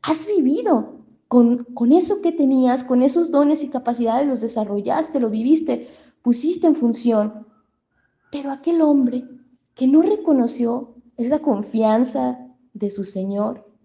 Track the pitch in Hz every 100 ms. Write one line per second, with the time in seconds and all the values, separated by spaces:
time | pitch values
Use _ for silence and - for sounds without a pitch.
0 | - 311 415 403 254 339 466 240 - -
1 | - _ - 247 233 240 - - 240 330
2 | 370 403 339 330 269 262 254 254 - 247
3 | 262 339 330 277 294 311 269 254 240 240
4 | 226 233 285 240 226 220 202 202 208 311
5 | 320 277 233 220 247 320 320 240 - -
6 | - _ 247 240 294 359 330 294 233 226
7 | 233 214 214 - - _ _ _ _ _
8 | _ _ _ 285 277 277 330 339 302 285
9 | 240 247 - - _ _ _ - 262 302
10 | 381 427 - 269 233 - 233 254 - -
11 | _ - 240 302 302 202 - 220 220 220
12 | 247 269 254 247 - _ _ - 202 202
13 | 185 190 190 196 214 247 - _